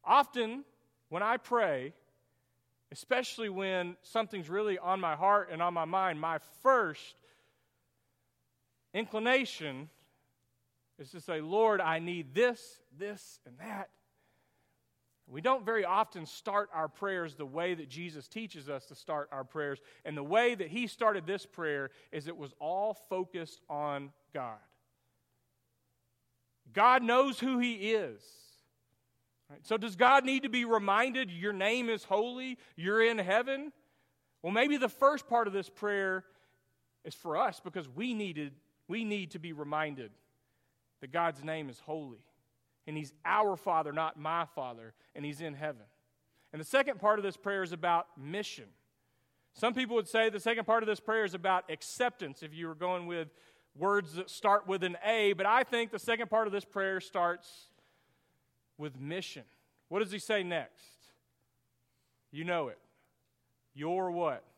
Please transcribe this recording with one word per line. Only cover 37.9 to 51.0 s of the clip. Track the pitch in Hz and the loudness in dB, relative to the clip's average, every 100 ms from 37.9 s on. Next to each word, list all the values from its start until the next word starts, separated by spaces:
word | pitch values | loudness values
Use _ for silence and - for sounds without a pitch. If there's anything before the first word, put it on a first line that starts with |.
| 127 240 | -6 -4
needed, | 226 202 151 147 139 _ _ _ | -4 -4 -6 -8 -12 _ _ _
we | 202 | -6
need | 220 208 175 | -4 -4 -6
to | 180 | -10
be | 165 | -12
reminded | 151 147 151 156 135 110 _ _ _ _ _ _ _ _ _ | -10 -4 -2 -2 -4 -12 _ _ _ _ _ _ _ _ _
that | 135 | -6
God's | 156 170 143 | -2 -2 -2
name | 147 160 143 | -8 -6 -8
is | 120 | -12
holy. | - 156 143 110 _ _ _ _ _ _ - | -8 -8 -8 -16 _ _ _ _ _ _ -8
And | 156 | -8
he's | 139 - | -8 -8
our | 170 196 214 180 | 0 2 2 0
Father, | - 165 151 | 0 0 0
not | 147 160 156 | -2 -4 -4
my | 151 170 160 | -4 -2 -4
Father, | - 127 117 113 - _ | -6 -8 -10 -18 -20 _
and | - | -10
he's | 147 143 | -8 -8
in | 160 | -10
heaven. | 139 151 127 104 _ _ _ _ _ _ | -6 -8 -8 -16 _ _ _ _ _ _
And | 156 | -14
the | |
second | 156 269 277 220 | 0 2 2 2
part | 208 214 | 2 2
of | |
this | 196 - | 0 -4
prayer | 202 196 | -4 -2
is | 185 | -4
about | 170 175 170 175 - | -2 2 2 0 -12
mission. | 139 190 208 - 107 _ _ _ _ _ _ _ _ | -10 -8 -8 -10 -18 _ _ _ _ _ _ _ _
Some | - 226 | -2 -2
people | 247 254 233 | 0 0 0
would | 180 | 2
say | 220 226 | 2 2
the | 208 | 2
second | 226 233 214 | -2 -2 2
part | 226 | 2
of | 220 | 2
this | 208 | -4